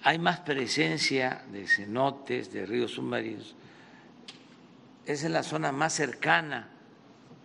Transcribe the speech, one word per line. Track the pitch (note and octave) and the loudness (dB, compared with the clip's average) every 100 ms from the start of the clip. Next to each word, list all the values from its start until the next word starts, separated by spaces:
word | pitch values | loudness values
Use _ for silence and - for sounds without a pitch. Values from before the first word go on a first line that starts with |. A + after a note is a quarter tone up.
hay | - D#3+ | 2 4
más | E3+ F3 | 4 2
presencia | - C#3 A#2+ - D#3+ D#3+ - C3+ B2+ - - | 0 0 0 2 2 2 0 2 0 -2 -8
de | G2+ F#2 | -6 2
cenotes, | - G2+ A2+ C3+ C3+ - B2 G#2 | 2 2 0 2 0 -4 -4 -4
de | G#2 G2 | -6 -2
ríos | A#2+ A2+ | 0 0
submarinos, | C3 B2+ A#2+ A2+ A2 - - - - - - - - - - - - - - - - - | -2 -4 -2 -4 -8 -12 -18 -20 -20 -20 -20 -20 -20 -20 -20 -20 -20 -20 -20 -20 -12 -4
es | D3 | -2
en | D#3+ | 0
la | D#3+ | 0
zona | - D#3 D#3 | 0 0 0
más | C#3 D#3 | 2 0
cercana | - C#3 - D#3 E3+ D#3 C3 A2 - - - - - - - | 2 0 0 2 4 2 -6 -10 -18 -20 -20 -20 -20 -20 -20